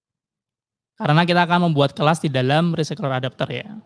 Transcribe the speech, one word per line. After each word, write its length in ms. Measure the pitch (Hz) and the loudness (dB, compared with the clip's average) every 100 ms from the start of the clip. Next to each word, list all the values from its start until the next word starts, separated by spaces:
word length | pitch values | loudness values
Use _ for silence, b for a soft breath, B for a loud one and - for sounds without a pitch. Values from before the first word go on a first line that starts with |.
| _ _ _ _ _ _ _ _ _ - | _ _ _ _ _ _ _ _ _ -6
Karena 240 | 175 156 | 2 2
kita 240 | 175 175 170 | 4 2 2
akan 240 | 175 170 | 2 2
membuat 240 | 147 139 - | 2 0 0
kelas 240 | 147 165 | 0 0
di 80 | 156 | -2
dalam 480 | 131 127 151 170 160 | -2 0 2 0 -2
recycler 400 | 151 - 139 131 | -6 -6 -6 -4
adapter 320 | 127 - 135 | -6 -6 -8
ya. 180 | 131 - 220 | -8 -12 -16